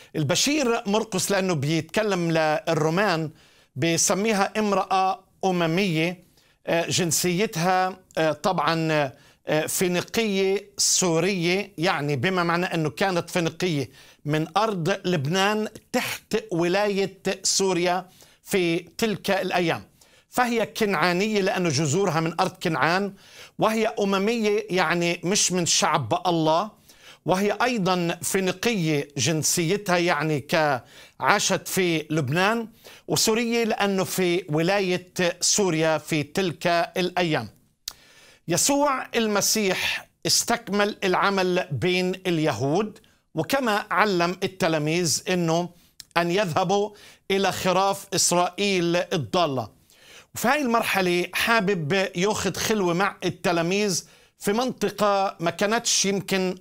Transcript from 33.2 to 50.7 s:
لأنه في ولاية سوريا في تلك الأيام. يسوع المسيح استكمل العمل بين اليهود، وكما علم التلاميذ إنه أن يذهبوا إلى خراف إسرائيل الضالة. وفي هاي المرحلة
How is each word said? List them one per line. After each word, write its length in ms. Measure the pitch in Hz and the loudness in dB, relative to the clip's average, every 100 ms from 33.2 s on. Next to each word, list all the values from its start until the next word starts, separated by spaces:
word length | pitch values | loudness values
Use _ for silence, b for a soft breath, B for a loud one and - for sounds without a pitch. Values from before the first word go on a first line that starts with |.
| 226 220 233 233 | 2 2 0 0
لأنه 400 | 220 - 202 190 | 0 0 0 0
في 420 | 175 - 180 170 - | -2 0 0 0 -2
ولاية 640 | 151 170 202 185 180 180 - 180 - | -2 0 0 0 -4 -4 -2 -2 0
سوريا 560 | - - 190 160 160 156 | 0 2 2 2 2 0
في 260 | - 156 | -2 -4
تلك 440 | 143 - 185 - 175 170 170 185 | -2 -2 -4 -2 0 0 0 -2
الأيام. 520 | 180 180 175 147 107 - _ _ - B B B B B - | -2 0 0 0 -4 -12 _ _ -14 B B B B B -4
يسوع 600 | 165 - 285 294 262 - 233 | 0 2 2 2 0 -4 -2
المسيح 920 | 220 202 - 220 196 175 - - - _ 165 | 0 0 0 0 0 0 -2 -6 -10 _ 0
استكمل 720 | - - 233 - 202 208 - | 0 0 -2 -2 0 0 0
العمل 640 | 196 165 190 196 185 180 180 | 0 2 2 2 2 0 -2
بين 440 | 131 180 180 180 185 180 | -2 0 2 0 -2 -2
اليهود، 720 | 165 156 113 135 175 214 - b b b 156 | 0 0 0 0 0 -2 -8 b b b -6
وكما 500 | 160 269 240 202 - | -2 0 0 -2 0
علم 460 | 180 208 175 170 180 | 0 2 2 0 -2
التلاميذ 800 | 185 - 175 160 151 170 170 - - | -6 -2 0 0 0 0 0 -2 -2
إنه 400 | 180 165 170 180 B B B - 170 | 0 0 0 -2 B B B -6 -2
أن 140 | 175 | 0
يذهبوا 580 | 180 196 151 185 202 208 B B B - | 0 0 0 2 0 0 B B B -4
إلى 200 | 196 190 | 0 0
خراف 560 | - 190 180 196 196 - 170 | 0 0 2 0 -2 -4 -2
إسرائيل 800 | - 175 180 - 202 185 170 175 | 0 2 0 0 -2 0 0 0
الضالة. 840 | - 185 117 185 160 131 107 - B B B B B - | -2 -4 -2 0 0 -2 -8 -12 B B B B B -4
وفي 120 | 226 | 0
هاي 140 | 294 | 0
المرحلة 680 | 254 | 0